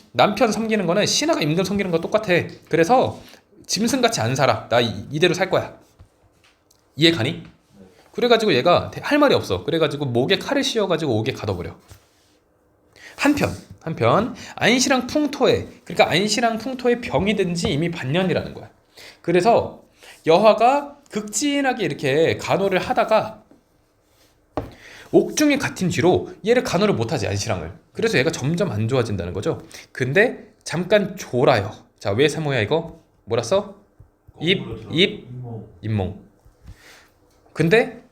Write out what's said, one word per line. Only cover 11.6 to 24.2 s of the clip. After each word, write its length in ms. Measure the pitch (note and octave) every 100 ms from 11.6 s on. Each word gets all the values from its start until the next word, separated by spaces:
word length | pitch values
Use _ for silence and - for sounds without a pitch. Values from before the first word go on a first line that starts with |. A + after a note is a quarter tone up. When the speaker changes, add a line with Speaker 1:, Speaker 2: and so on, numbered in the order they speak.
| E2+ - _ - _ _ _ _ _ _ _ _ _ - - -
Speaker 1:
한편, 320 | C#4 - G#2 - - -
한편 540 | D#3+ E3 A#2 D#3+ A3+ - - -
안시랑 520 | F#3 B3 C4 C4 B3
풍토에, 600 | D4+ D4 - G#3+ G2+ - -
그러니까 260 | - F3 -
안시랑 500 | D#3 G#3 B3 A#3 A3+
풍토에 420 | C4+ C4 A#3+ A#3+
병이 340 | - - F#3+ A3
든 200 | F3 E3+
지 160 | E3+
이미 180 | C#3+ E3
반년이라는 640 | E3+ B2+ E3 F#3 B2+ D2+
거야. 160 | C#2 - _ _ - - -
그래서 600 | - F3 A3 G3 - - _ _ - - D#3
여화가 720 | E3+ G#3+ G#3+ A#3+ C#4+ C#4+ - _
극진하게 760 | G#3+ G#3 - D4 C#4+ C4+ A#3+ D#3+
이렇게 520 | C#3 C#3+ C#3+ D#3 G#2+
간호를 420 | - D#3+ G3 F#3
하다가 640 | - A#3+ G#3+ A3 - - _ _ _ _ _ _ _ _